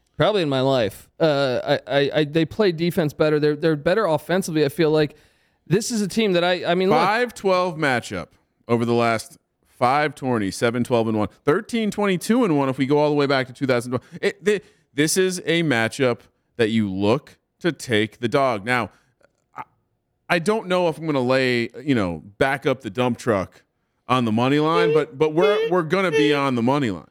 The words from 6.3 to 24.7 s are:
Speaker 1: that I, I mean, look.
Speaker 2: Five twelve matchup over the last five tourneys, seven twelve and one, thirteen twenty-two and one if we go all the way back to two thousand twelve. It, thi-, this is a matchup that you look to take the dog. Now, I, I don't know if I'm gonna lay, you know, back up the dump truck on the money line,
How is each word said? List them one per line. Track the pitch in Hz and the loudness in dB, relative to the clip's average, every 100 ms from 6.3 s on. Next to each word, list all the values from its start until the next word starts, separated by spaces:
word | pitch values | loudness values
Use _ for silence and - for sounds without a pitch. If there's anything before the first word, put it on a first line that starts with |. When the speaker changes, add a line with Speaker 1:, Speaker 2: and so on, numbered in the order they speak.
Speaker 1:
that | 175 | 2
I, | 175 180 127 | 2 0 0
I | 180 | 0
mean, | 185 | 2
look. | 156 | 2
Speaker 2:
Five | 180 220 247 | 2 0 -2
twelve | - 196 180 180 156 | -4 0 0 0 -2
matchup | 147 123 - 92 80 _ _ _ - | 0 0 -4 -8 -10 _ _ _ -4
over | 117 | 0
the | 117 | 2
last | 120 117 113 - - _ _ _ | 2 2 0 -6 -20 _ _ _
five | - 123 147 151 | -2 0 0 -2
tourneys, | - 131 117 98 - | -4 -4 -2 -2 -2
seven | 120 120 | -2 0
twelve | 117 120 113 | 0 0 0
and | 110 | -2
one, | 101 - | -4 -4
thirteen | - 175 214 226 214 | -2 -2 -2 -4 -2
twenty-two | 208 202 180 - 240 | -2 -2 0 0 2
and | 214 147 | 2 2
one | 135 | 0
if | 127 | -2
we | 131 | 0
go | 147 | 2
all | 151 | 2
the | 147 | 2
way | 139 | 0
back | 135 127 | 0 -2
to | |
two | 120 131 | -4 0
thousand | 120 120 | 0 -2
twelve. | 123 - 175 | -6 -8 -6
It, | 196 - | -6 -4
thi-, | 170 202 - _ _ | -2 -2 -4 _ _
this | 123 156 190 | -2 0 2
is | 185 180 - | 0 -2 -2
a | 170 | 0
matchup | 160 117 113 - 127 117 _ _ _ - | 0 0 0 0 -2 -2 _ _ _ -2
that | 110 | 2
you | 113 101 | 2 0
look | 92 101 123 - - _ _ | 0 0 0 -4 -20 _ _
to | 175 | -6
take | - - 107 110 - | -4 -2 0 -2 -4
the | 120 | -2
dog. | 143 135 107 | 0 0 -2
Now, | 104 123 101 _ _ _ _ _ _ - | -2 -4 -4 _ _ _ _ _ _ -20
I, | - _ _ _ _ _ - | -20 _ _ _ _ _ -4
I | 175 | -2
don't | 165 220 185 | 0 -4 -2
know | 180 175 | 0 0
if | 147 | -2
I'm | 160 | -4
gonna | 139 | -2
lay, | 123 131 127 120 117 - | 0 0 0 -2 -4 -6
you | 147 123 | -2 0
know, | 90 80 98 - | -2 -6 -8 -2
back | 135 135 147 | -2 -2 -4
up | 127 | -4
the | 110 | -6
dump | 98 123 117 | -2 -2 -2
truck | 120 101 87 _ _ _ _ _ - | -2 -2 -4 _ _ _ _ _ -4
on | 127 117 | -2 0
the | |
money | 110 127 147 | 0 2 2
line, | 156 | 2